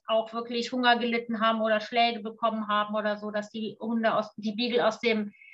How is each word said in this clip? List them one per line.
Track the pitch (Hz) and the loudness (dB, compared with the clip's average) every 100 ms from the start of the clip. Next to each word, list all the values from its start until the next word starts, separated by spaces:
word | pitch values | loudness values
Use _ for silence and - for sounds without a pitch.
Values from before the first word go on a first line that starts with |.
| - | 0
auch | 226 220 | 0 0
wirklich | 233 240 240 233 | -6 -4 -4 -2
Hunger | 254 247 233 | 2 4 4
gelitten | 240 233 233 220 | 2 -2 -2 0
haben | 226 226 | 2 2
oder | 220 214 | 2 0
Schläge | - 240 233 214 | 2 2 2 0
bekommen | 214 220 226 220 208 | -8 -2 -2 -2 0
haben | 208 208 214 | 0 0 -2
oder | 214 208 | -2 -4
so, | 208 | -4
dass | 208 208 | -6 -6
die | 226 214 - | -8 -8 -6
Hunde | 220 233 220 180 | -4 0 2 2
aus, | 214 - | -2 -6
die | 214 | -6
Beagle | 202 240 240 220 | -4 -2 2 2
aus | 214 | 2
dem | 233 214 208 - - | 0 0 -2 -10 -20